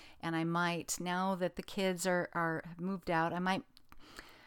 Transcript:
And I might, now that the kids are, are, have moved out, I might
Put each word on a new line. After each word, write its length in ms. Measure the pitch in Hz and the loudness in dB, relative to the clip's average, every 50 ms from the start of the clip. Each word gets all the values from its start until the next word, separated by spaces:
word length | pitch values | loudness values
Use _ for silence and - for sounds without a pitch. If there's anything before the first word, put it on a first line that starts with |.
| - - - - | -20 -20 -12 -6
And 140 | - 165 165 | -4 -2 0
I 100 | 160 165 | 0 2
might, 520 | 170 170 170 175 170 170 165 - - - - | 2 2 2 2 2 0 -2 -4 -4 -6 -4
now 380 | 175 180 180 180 185 196 190 | -2 -2 0 0 2 0 0
that 200 | 175 185 170 - | 0 0 -2 -2
the 60 | - | -4
kids 440 | - - - 202 190 185 180 175 185 | -10 -6 -2 0 2 2 2 2 2
are, 220 | 185 180 175 - - | 2 2 2 2 0
are, 320 | - 175 165 165 160 - - | 0 0 0 0 0 -2 -4
have 140 | 165 170 - | -8 -8 -6
moved 300 | 175 190 196 175 - 180 | -4 -4 -4 -4 -2 2
out, 220 | 170 160 165 165 | 2 4 2 2
I 60 | 165 180 | 2 0
might 240 | 180 185 190 - - - - - - - - - - - - - - - - - - | 0 2 0 0 -2 -8 -16 -20 -20 -20 -20 -18 -18 -18 -18 -18 -18 -18 -20 -20 -20